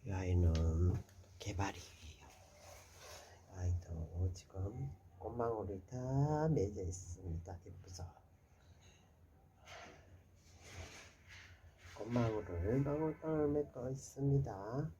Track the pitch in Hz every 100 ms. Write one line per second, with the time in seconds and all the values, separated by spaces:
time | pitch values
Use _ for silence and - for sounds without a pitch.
0 | - 95 92 90 85 80 82 80 90 -
1 | - - - - - 95 98 92 - -
2 | - - - - - - - - - -
3 | - - - - - 92 90 87 - 80
4 | 80 85 92 90 - 95 95 127 139 -
5 | - - 113 117 117 110 101 98 - 123
6 | 127 135 147 151 156 139 98 104 90 -
7 | - - 90 82 87 87 - 90 - 87
8 | - - - - - - - - - -
9 | - - - - - - - - - -
10 | - - - - - - - - - -
11 | - - - - - - - - - -
12 | 107 120 117 107 98 87 95 127 139 147
13 | 156 151 156 156 147 147 147 131 123 135
14 | - - 139 139 131 98 101 127 160 -